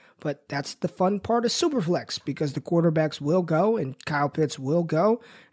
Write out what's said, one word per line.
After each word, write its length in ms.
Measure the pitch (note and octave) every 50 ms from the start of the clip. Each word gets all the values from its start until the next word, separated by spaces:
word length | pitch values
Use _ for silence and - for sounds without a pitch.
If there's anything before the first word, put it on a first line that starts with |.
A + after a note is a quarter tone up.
| - - _ _
but 300 | - D#3 C#3+ - _ -
that's 260 | D3 C#3+ C#3+ - -
the 140 | - - E3+
fun 320 | - - F#3 F#3 G3+ G3+
part 240 | - - A3+ A#3 A#3
of 80 | A#3 -
Superflex, 640 | - F4 F4 D4 B3+ E3+ D#3 F3+ C#3+ A2+ - - - -
because 300 | - C3+ - D#3+ C#3+ C3
the 60 | C#3+
quarterbacks 600 | - - E3+ E3+ E3 E3+ D#3 D#3+ D#3 D#3 D3+ -
will 220 | C#3+ C#3+ E3 F#3 F3+
go 340 | D#3+ D#3+ D#3 F#3 G#3+ A3+
and 280 | A3 E3+ C3+ B2+ - -
Kyle 240 | - D#3 C#3+ D3 C#3+
Pitts 300 | - - D#3 C3+ - -
will 240 | C3 C3 D3+ E3+ F3
go, 380 | D#3+ D#3 D#3 F3 G#3+ A3+ A#3 - - - - - _